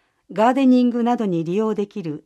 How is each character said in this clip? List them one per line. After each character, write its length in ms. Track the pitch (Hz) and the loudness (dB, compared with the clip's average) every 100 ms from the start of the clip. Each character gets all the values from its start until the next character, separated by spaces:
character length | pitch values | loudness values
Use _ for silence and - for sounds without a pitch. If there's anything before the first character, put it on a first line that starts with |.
| _ _ - | _ _ -10
ガ 200 | 185 226 | 0 0
ー 20 | |
デ 120 | 262 269 | 4 4
ニ 180 | 254 | 4
ン 60 | 247 | 2
グ 140 | 233 | 0
な 140 | 233 240 | -2 0
ど 80 | 208 | -2
に 180 | 170 | -2
利 120 | 165 185 | -2 -2
用 180 | 220 | -2
で 140 | 214 202 | -2 -6
き 160 | 214 | -8
る 220 | 165 151 | -10 -10